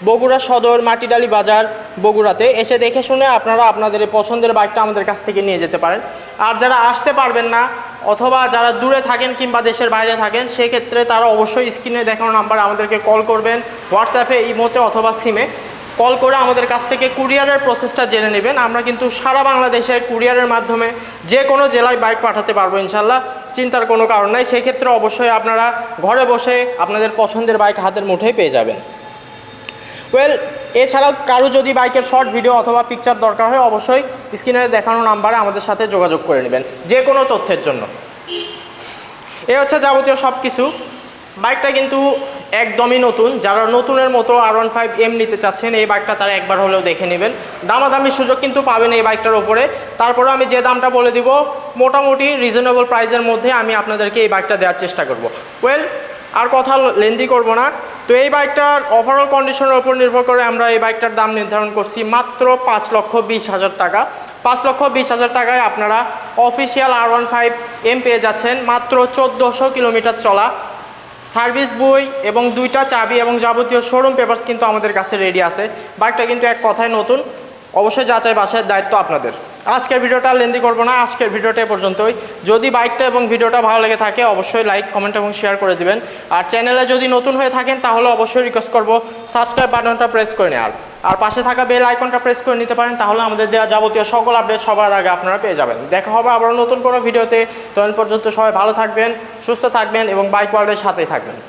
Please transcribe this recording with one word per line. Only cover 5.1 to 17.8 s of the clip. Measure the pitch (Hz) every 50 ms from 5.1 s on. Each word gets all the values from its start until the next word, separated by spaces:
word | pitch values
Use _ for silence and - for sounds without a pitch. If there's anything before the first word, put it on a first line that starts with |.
| 202 202 -
থেকে | - 208 202 202
নিয়ে | 196 190 175 170
যেতে | 165 165 170 160
পারেন। | 165 180 220 - - - - - - - - 202
আর | 220 233 214 240
যারা | 254 254 254 233 240
আসতে | 247 240 - 302 277 269
পারবেন | 269 247 233 233 233 233 226
না, | 233 240 254 - - - - - - - 196 208
অথবা | 208 233 254 262 262 254 247 226
যারা | 233 233 240 233 233 240
দূরে | 254 269 269 262 262
থাকেন | 247 240 254 254 254 247
কিংবা | 262 247 240 240 233 226
দেশের | 226 226 247 233 226
বাইরে | 220 220 226 226 226 220
থাকেন, | 208 202 233 254 240 240
সেক্ষেত্রে | - 240 240 240 240 233 - - 233 240 240 240
তারা | 226 233 233 220
অবশ্যই | 214 214 214 - 254 247 240 220
স্ক্রিনে | - - 247 233 240 233 220
দেখানো | 220 214 226 226 220 220
নাম্বারে | 208 208 214 214 208
আমাদেরকে | 202 208 208 214 208 220 214 214 -
কল | 214 220 214 220
করবেন, | 226 220 214 226 233 233 240 - - - - - 180
WhatsApp-এ, | 196 294 294 - 247 247 247 262 247 226 233
ইমোতে | 233 214 233 233 233 254 240 220
অথবা | 214 226 220 226 220 220 -
সিমে | 233 214 208 240 - - - - - - - - - - -
কল | 226 247 262 254 262
করে | 262 262 269 254
আমাদের | 254 247 247 247 247 240
কাছ | 240 233 -
থেকে | 269 254 254 262 254 -
কুরিয়ারের | 262 262 269 277 277 277 285 277 269
প্রসেসটা | 262 240 -